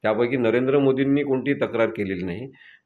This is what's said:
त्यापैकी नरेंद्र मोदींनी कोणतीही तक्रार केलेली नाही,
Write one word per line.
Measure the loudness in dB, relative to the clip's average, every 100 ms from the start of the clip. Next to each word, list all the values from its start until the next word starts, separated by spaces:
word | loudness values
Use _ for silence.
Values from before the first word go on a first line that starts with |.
त्यापैकी | -2 0 0 0
नरेंद्र | 2 2 2 2
मोदींनी | 2 2 2 0
कोणतीही | 0 -2 -2 -2
तक्रार | -2 0 -2
केलेली | -2 -4 -4
नाही, | -6 -8 -10 -16 -20 -20